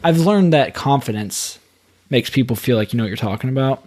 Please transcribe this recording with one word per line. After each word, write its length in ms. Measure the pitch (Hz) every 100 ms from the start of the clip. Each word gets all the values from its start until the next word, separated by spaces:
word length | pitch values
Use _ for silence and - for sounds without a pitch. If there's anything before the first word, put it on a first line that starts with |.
I've 140 | 170 165
learned 340 | 165 208 180
that 220 | 156 117
confidence 840 | - - 139 123 107 104 - - - _ _ _ _ _
makes 220 | 131 110
people 240 | 139 123
feel 220 | 110 - 117
like 160 | 104
you 60 | 120
know 40 |
what 60 | 113
you're 80 | 95
talking 340 | 107 98 127
about. 320 | 135 135 131